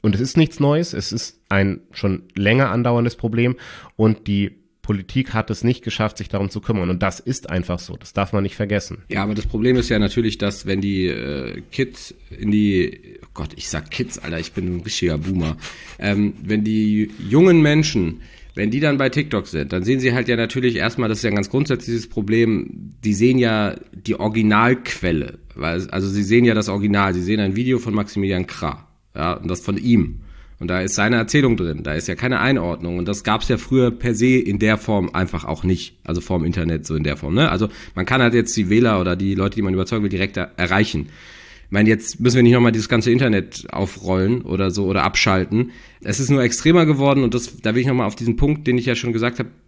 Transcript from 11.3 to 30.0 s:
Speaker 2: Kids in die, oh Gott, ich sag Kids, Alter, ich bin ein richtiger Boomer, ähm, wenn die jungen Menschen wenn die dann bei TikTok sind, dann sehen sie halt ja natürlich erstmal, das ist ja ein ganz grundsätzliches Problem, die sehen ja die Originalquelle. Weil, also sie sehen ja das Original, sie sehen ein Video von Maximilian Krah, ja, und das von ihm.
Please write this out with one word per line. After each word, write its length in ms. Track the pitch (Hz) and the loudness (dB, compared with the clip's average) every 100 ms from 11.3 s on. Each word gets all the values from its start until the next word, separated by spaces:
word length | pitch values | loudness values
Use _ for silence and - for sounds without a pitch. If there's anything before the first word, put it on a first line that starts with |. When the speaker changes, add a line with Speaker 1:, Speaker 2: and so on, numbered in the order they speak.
| 71 64 - - | -6 -8 -12 -10
Speaker 2:
Kids 420 | - 131 - - - - - | -4 -4 -6 -14 -16 -20 -6
in 140 | 107 | 0
die, 680 | 104 104 95 85 - - - | 2 4 2 0 -4 -20 -20
oh 40 | - - | -18 -12
Gott, 160 | 78 - | -12 -10
ich 140 | - | -8
sag 200 | 78 76 | -8 -8
Kids, 300 | - 127 - | -8 -6 -8
Alter, 200 | 78 82 | -8 -8
ich 120 | 82 | -6
bin 260 | - 90 87 | -6 -6 -6
ein 40 | |
richtiger 360 | 85 - 87 78 | -6 -2 -2 -2
Boomer, 380 | 80 92 80 76 - - - - | -2 -2 -2 -4 -10 -16 -18 -6
ähm, 360 | 101 101 104 - | -2 0 0 -2
wenn 220 | 87 107 107 | -4 -2 0
die 440 | 110 107 107 107 - 98 | 2 2 2 -2 -6 0
jungen 320 | 131 185 170 | 6 8 8
Menschen 580 | 147 147 151 117 85 82 - - - - | 6 4 2 0 -2 -4 -14 -20 -16 -4
wenn 140 | 104 | -2
die 80 | 127 | 0
dann 180 | 151 139 | 0 2
bei 120 | 135 | 0
TikTok 360 | 147 147 101 - | 0 -2 -4 -4
sind, 260 | 80 69 | -6 -2
dann 120 | 90 | -2
sehen 160 | 95 131 | 0 2
sie 140 | 127 | 2
halt 140 | 123 117 | 0 0
ja 80 | 117 | 0
natürlich 400 | 110 135 123 113 | 0 0 0 0
erstmal, 340 | 101 - 113 | -2 0 -2
das 100 | 107 | 0
ist 40 | |
ja 60 | 117 | 0
ein 60 | 101 | 0
ganz 140 | 98 | 0
grundsätzliches 600 | 131 143 123 - 117 113 | -2 0 -2 -2 -6 -4
Problem, 580 | - 101 110 113 101 - - - - | -6 0 2 4 2 -4 -12 -16 -6
die 100 | 107 | 0
sehen 240 | 98 120 127 | 4 4 4
ja 380 | 120 110 104 - - | 2 2 0 -4 -14
die 260 | 90 107 - | -12 -6 -2
Originalquelle. 1160 | 107 110 107 107 120 123 123 - 92 82 64 - - | 0 2 4 4 4 2 -2 -4 -2 -2 -4 -12 -20
Weil, 340 | - 80 85 95 | -6 -4 -4 -4
also 180 | 98 98 | -4 -2
sie 140 | 101 | -2
sehen 200 | 98 120 | 4 4
ja 120 | 120 110 | 6 2
das 120 | 101 | 0
Original, 460 | 101 104 101 98 | 0 2 2 2
sie 80 | 90 | 0
sehen 180 | 90 107 | 0 0
ein 160 | 98 98 | 0 0
Video 220 | 127 127 | 0 0
von 160 | 120 | 0
Maximilian 540 | 104 101 101 98 92 92 | -2 -2 -2 0 0 -4
Krah, 400 | - 80 - - _ _ - | -6 -8 -8 -16 _ _ -6
ja, 180 | 82 | -4
und 140 | 87 92 | -4 -4
das 120 | 87 | -6
von 160 | - 98 | -4 -2
ihm. 440 | 120 117 | 4 4